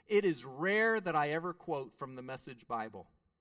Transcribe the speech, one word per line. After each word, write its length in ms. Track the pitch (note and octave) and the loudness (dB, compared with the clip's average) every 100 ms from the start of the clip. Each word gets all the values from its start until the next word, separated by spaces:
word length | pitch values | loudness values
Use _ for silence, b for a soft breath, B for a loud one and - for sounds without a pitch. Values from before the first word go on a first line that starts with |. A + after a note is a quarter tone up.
| - | 2
It 200 | G#3 G3 | 4 4
is 180 | C#3+ | 2
rare 560 | B2+ C3 F#3 G#3 A3 A3 | -4 -2 2 4 4 2
that 160 | F3+ D#3 | 2 2
I 140 | D3 | 2
ever 240 | D#3+ F3 | 0 -2
quote 400 | E3+ - C#3+ C3+ - | -6 -6 -4 -6 -10
from 160 | C3+ | -12
the 80 | C3 | -10
Message 460 | B2+ C3 - A#2+ - | -10 -10 -10 -14 -6
Bible. 400 | A2+ A2 G#2 - _ _ _ | -4 -4 -10 -18 _ _ _